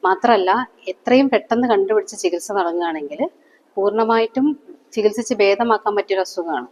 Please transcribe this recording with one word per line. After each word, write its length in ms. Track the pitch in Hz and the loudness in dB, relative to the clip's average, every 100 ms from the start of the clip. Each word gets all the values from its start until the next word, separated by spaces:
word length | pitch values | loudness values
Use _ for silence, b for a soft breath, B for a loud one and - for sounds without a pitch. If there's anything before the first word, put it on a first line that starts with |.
മാത്രമല്ല, 640 | 370 381 - 220 185 214 254 _ - | 0 2 4 4 4 0 -2 _ -14
എത്രയും 420 | - - 254 269 | -10 2 4 4
പെട്ടെന്ന് 380 | 226 - 233 247 | 0 0 -2 2
കണ്ടുപിടിച്ച് 520 | 208 196 214 202 214 | 2 2 0 -2 -4
ചികിത്സ 320 | 185 170 - | -4 -4 -4
തുടങ്ങുകയാണെങ്കിൽ 800 | 202 175 170 170 156 143 151 311 _ b b _ - | -4 -2 -2 -4 -6 -8 -6 -6 _ b b _ -2
പൂർണ്ണമായിട്ടും 840 | 196 214 226 226 226 262 285 285 - - _ | -2 0 0 0 0 0 0 -2 -10 -20 _
ചികിത്സിച്ച് 420 | - 208 214 226 214 | 0 0 0 -6 2
ഭേദമാക്കാൻ 600 | 202 196 233 214 214 208 | 2 2 2 0 0 -4
പറ്റിയൊരു 260 | 196 190 | -2 -2
അസുഖമാണ്. 460 | 185 - 170 143 123 | -2 -6 -4 -6 -6